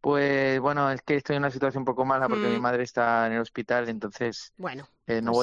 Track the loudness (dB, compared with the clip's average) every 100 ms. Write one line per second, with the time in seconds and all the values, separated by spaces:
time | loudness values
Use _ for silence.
0 | 2 2 2 2 2 2 0 2 0 -2
1 | -2 -2 0 0 0 0 -2 0 -2 -2
2 | 2 2 2 0 0 0 0 0 -2 0
3 | 2 4 2 0 -4 -6 -2 -2 0 -6
4 | -8 -4 -6 -6 -16 -10 -10 -10 -16 _
5 | -4 -2 2 2